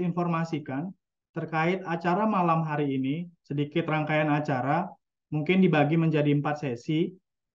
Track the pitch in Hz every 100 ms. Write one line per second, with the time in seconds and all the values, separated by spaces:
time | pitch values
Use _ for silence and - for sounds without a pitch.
0 | 180 165 170 165 165 156 - 135 185 -
1 | _ _ _ 165 160 165 165 185 160 170
2 | 180 180 220 202 175 165 160 147 143 135
3 | 131 156 175 - - 143 143 170 151 156
4 | 151 151 151 147 147 131 131 160 190 -
5 | _ _ - 151 147 185 185 156 143 165
6 | 165 151 147 143 147 147 147 - - 156
7 | 190 - _ _ _